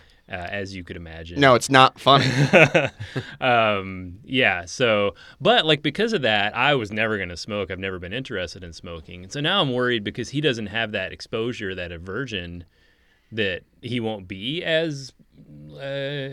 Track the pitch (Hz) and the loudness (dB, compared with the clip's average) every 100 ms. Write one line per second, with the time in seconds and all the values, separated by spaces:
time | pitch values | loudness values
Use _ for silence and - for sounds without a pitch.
0 | _ _ - 95 87 101 98 95 87 90 | _ _ -12 -10 -6 -6 -6 -8 -12 -12
1 | 82 80 82 110 139 117 - 131 131 - | -12 -14 -8 4 6 6 6 6 6 4
2 | - 139 127 123 143 180 147 170 135 - | 4 6 4 2 6 8 8 6 0 -6
3 | 107 131 - - 135 120 110 101 95 92 | -10 -8 -10 -4 2 4 4 2 -2 -8
4 | 92 92 143 127 113 90 82 - 123 104 | -10 -14 -4 2 2 2 -4 0 4 4
5 | 101 - - - 151 240 160 156 151 147 | 2 -2 -20 -2 4 4 4 2 2 -2
6 | 226 214 123 107 101 113 135 143 104 107 | -2 0 2 2 2 2 2 2 0 -2
7 | 110 107 90 98 - 104 92 92 98 92 | 0 0 -4 -8 -6 -6 -4 -6 -6 -6
8 | 87 113 131 104 87 98 87 82 92 82 | -8 -10 -8 -6 -6 -10 -16 -16 -14 -14
9 | 80 87 95 143 151 196 147 123 123 120 | -14 -18 -12 -6 -2 0 0 2 2 0
10 | 104 - 113 139 151 113 104 110 113 104 | -2 -6 -6 -2 0 0 -4 -4 -4 -4
11 | 95 - - 113 117 113 101 92 87 87 | -6 -10 -8 -4 -4 -4 -6 -6 -8 -10
12 | 87 101 135 104 87 87 87 _ _ _ | -10 -8 -6 -8 -10 -14 -16 _ _ _
13 | _ _ _ 110 101 90 - _ 110 120 | _ _ _ -4 -2 -4 -10 _ -6 -4
14 | 110 107 92 98 110 160 - 160 165 139 | -4 -6 -10 -10 -8 -6 -2 0 0 -6
15 | 131 - _ _ - 147 151 147 139 139 | -12 -20 _ _ -20 -20 -20 -14 -10 -6
16 | 139 143 135 | -6 -6 -8